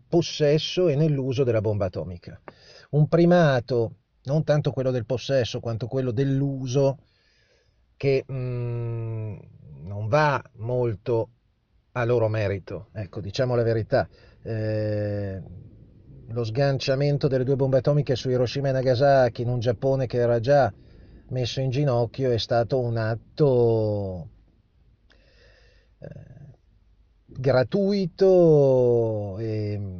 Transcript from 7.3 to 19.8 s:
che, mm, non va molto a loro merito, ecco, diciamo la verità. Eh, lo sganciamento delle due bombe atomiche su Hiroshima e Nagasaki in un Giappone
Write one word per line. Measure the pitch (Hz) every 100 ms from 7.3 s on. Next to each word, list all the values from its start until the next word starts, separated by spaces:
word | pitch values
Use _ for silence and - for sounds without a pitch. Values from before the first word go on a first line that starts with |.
| _ _ _ _ _ _ -
che, | 139 135 -
mm, | 135 123 123 120 117 117 117 113 110 110 95 - - - 139
non | 85 101 107
va | 147 151 131 - 113
molto | 110 123 120 92 - 117 110 _ _ _ _ _ _
a | 123 117
loro | 123 110
merito, | 110 98 98 - 90 -
ecco, | 107 101 113
diciamo | 98 - 127 120
la |
verità. | 117 113 104 127 92 - - -
Eh, | - 110 107 107 107 104 104 104 101 95 - - - - - - - - -
lo | 117
sganciamento | 113 113 139 135 - 135 143 143 151
delle | 131
due | 127 131
bombe | 135 131
atomiche | 147 147 143 123
su | 131
Hiroshima | 123 120 143 139
e |
Nagasaki | 131 127 123 143 135 123 120
in | 120
un | 123
Giappone | 113 113